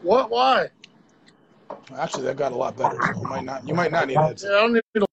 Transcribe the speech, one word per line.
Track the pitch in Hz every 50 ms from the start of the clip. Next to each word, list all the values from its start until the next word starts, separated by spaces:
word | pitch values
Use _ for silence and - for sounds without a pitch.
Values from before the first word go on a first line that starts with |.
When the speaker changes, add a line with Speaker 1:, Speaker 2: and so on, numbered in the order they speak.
Speaker 1:
What? | 170 170 208 254 254 220
Why? | 233 240 254 262 254 214 160 - _ _ - _ _ _ _ _ _ _ _ - _ _ _ _ _ _ _ _ - - - - 131
Speaker 2:
Actually, | 127 131 - - - 131
that | 127 135
got | 135 143 135
a | 123
lot | 123 131 - -
better. | - - - - -
So | - - - -
you | -
might | - 131 135 127
not, | 131 - - -
you | - 156
might | 170 175 160
not | 151 170 151
need | 135 131
a | 147
headset. | 156 156 - - - 202
Speaker 1:
Yeah, | 202
I | 202
don't | 220 233 233
need | 226 - _ _
a | 220 202 -